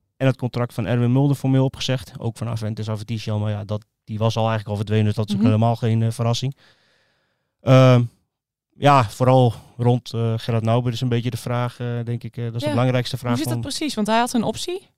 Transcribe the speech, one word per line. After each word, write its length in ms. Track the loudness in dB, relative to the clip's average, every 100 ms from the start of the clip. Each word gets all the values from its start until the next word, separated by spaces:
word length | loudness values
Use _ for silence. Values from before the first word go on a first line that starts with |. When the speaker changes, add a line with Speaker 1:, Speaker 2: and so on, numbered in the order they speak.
| _ -2
Speaker 1:
en 100 | 0
het 100 | 0
contract 380 | -4 -4 -6
van 120 | -4 -2
Erwin 260 | 0 2
Mulder 240 | 4 2 0
formeel 280 | 0 2
opgezegd. 480 | 2 -2 -4 -4 -6 -10
Ook 180 | -8 -6
van 120 | -8
Aventis 400 | -6 -6 -6 -6
Aventisio, 480 | -6 -6 -8 -4 -2
maar 120 | -2
ja, 140 | -4
dat, 200 | -6 -8 -8 _
die 140 | -10 -2
was 160 | 0 2
al 40 | 0
eigenlijk 220 | 0 -4
al 60 | -4
verdwenen, 280 | 0 2
dus 100 | 2
dat 140 | 0 -2
is 60 |
ook 60 | 2
Speaker 2:
Mhm. 80 | 4
Speaker 1:
helemaal 260 | 4 2 2
geen, 260 | 0 0
eh, 80 | 0
verrassing. 460 | 0 -2 -2 -4 -8 _ _ _ _ _ _ _ _ _ _
Ehm, 420 | 4 8 8 6 2 _ _ _ _ _ _ -2
ja, 260 | 4 4
vooral 480 | 2 0 4 6 4 0 -12 -2
rond, 360 | 0 0 -2
eh, 180 | -4 -2 -2
Gerrit 260 | -2 -2
Nauber 300 | 2 0 0
is 80 | -2
een 80 | -2
beetje 220 | -2 -2
de 60 | -6
vraag, 420 | -6 -4 -6 -6
eh, 60 | -8 -6
denk 180 | -6 -8
ik, 120 | -8 -10
eh, 80 |
dat 100 | -8
is 60 | -6
de 60 | -4
Speaker 2:
Ja. 60 |
Speaker 1:
belangrijkste 440 | 0 0 0 -2 -6
vraag 120 | -2
Speaker 2:
Hoe 80 | -2
zit 60 | -2
Speaker 1:
van 100 | -4
Speaker 2:
dat 80 | -4 -6
precies? 180 | -4
Want 120 | -2 0
hij 120 | 0
had 140 | 0
een 100 | -2
optie. 460 | -2 -4 -6 -8 -10